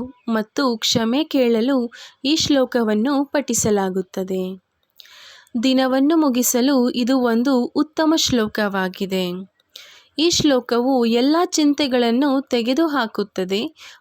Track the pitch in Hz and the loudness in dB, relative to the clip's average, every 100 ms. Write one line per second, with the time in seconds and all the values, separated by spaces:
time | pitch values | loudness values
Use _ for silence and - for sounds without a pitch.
0 | 254 - - 220 214 - 262 226 - 240 | -6 -12 -4 -4 -4 -2 -2 -2 -2 0
1 | 226 269 311 285 240 226 254 269 233 - | 0 0 0 2 2 2 2 0 -2 -10
2 | - _ 262 320 - 277 254 247 220 214 | -20 _ -2 0 2 2 2 0 0 0
3 | 247 277 277 294 - 226 226 202 190 185 | 0 0 0 -2 -2 -2 0 0 0 -4
4 | 185 - 185 190 185 185 _ _ _ - | -6 -8 -6 -4 -6 -10 _ _ _ -20
5 | - - - - _ 240 262 262 262 262 | -20 -20 -20 -20 _ -2 2 2 2 2
6 | 277 330 294 240 240 240 262 269 240 240 | 4 4 2 0 0 0 2 2 0 0
7 | 240 269 240 226 254 254 240 294 294 - | 0 2 2 2 2 0 0 -2 -2 0
8 | 311 320 - 247 214 - 208 196 185 190 | 0 2 0 0 -2 -2 -4 -2 -4 -6
9 | 190 190 180 185 190 _ _ - - - | -4 -4 -4 -6 -12 _ _ -20 -20 -20
10 | _ - 339 - 302 254 240 240 247 262 | _ -2 0 2 2 0 0 0 2 2
11 | 233 233 269 320 359 330 294 285 285 247 | 2 2 2 2 0 2 2 2 0 2
12 | 233 233 285 269 - 240 233 262 330 285 | 2 2 2 0 0 -2 0 0 0 0
13 | 220 - 202 - 185 196 311 - - - | -4 -4 -6 -6 -4 -2 -4 -10 -20 -20